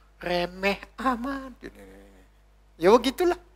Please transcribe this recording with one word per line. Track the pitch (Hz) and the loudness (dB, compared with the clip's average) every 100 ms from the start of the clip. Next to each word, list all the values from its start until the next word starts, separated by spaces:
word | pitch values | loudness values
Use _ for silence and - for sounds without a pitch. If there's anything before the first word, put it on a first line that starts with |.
| _ - | _ -12
remeh | 175 175 175 185 196 196 - - | -4 -2 -4 -2 -2 -2 -6 -6
amat. | 247 233 254 269 269 240 - - - 190 196 - - _ _ _ _ - | -4 -4 -4 -8 -10 -16 -18 -18 -20 -20 -20 -20 -20 _ _ _ _ 0
Ya | 165 | 6
begitulah, | 240 240 - 359 349 - | 6 4 0 0 0 -6